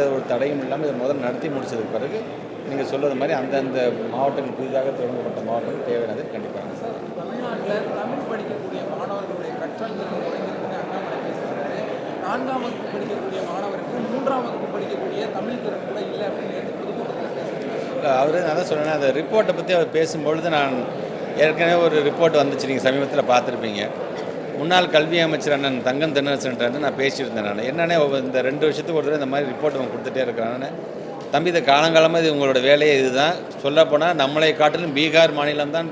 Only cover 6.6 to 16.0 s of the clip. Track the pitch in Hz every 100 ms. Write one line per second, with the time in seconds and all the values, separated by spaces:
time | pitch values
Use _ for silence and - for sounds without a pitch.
6.6 | 90 92 - - - - 196 233 247 220
7.6 | 196 208 226 - 214 269 269 220 208 208
8.6 | 190 185 185 185 185 202 190 175 165 151
9.6 | 160 - 220 202 190 - - - 190 -
10.6 | - - 156 - - - - - - -
11.6 | - - - - - - 185 233 262 262
12.6 | 247 220 214 202 202 202 190 190 190 175
13.6 | 202 - - 240 220 240 269 262 233 214
14.6 | - - - - - - 226 - 214 247
15.6 | 220 180 - 202